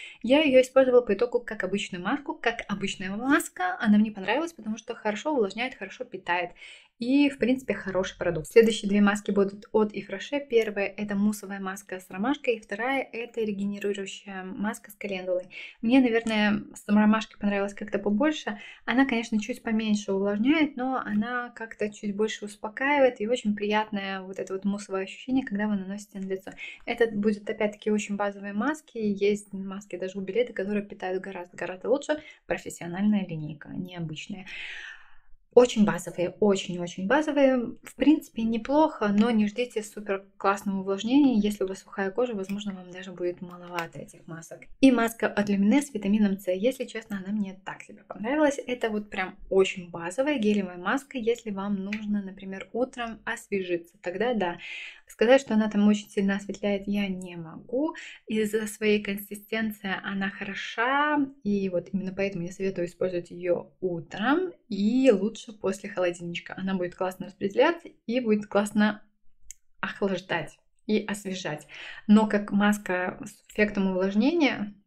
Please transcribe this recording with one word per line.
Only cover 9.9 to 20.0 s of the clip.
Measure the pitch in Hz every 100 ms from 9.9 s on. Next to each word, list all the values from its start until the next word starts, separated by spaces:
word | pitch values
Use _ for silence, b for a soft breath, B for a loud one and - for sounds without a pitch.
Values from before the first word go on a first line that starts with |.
Ифраше. | 196 - 190 - 285
Первая — | 277 233 214 202 196 -
это | 208 202
муссовая | 208 214 190 196
маска | 190 196 - 185
с | -
ромашкой, | 190 226 285 - 220
и |
вторая — | - 202 240 269 -
это | 220 240 233
регенерирующая | 220 196 202 202 202 202 196 - - 190 185
маска | 190 208 233 -
с | -
календулой. | 202 190 185 180 190 B B B
Мне, | 226 262
наверное, | 247 226 226 220 208 208 - -
с | -
ромашкой | 208 214 220 214 -
понравилась | 202 202 202 202
как-то | 208 196
побольше. | 208 208 302 302 - 208 B B -
Она, | 233 269
конечно, | 226 226 220
чуть | 208 247 -
поменьше | 220 220 208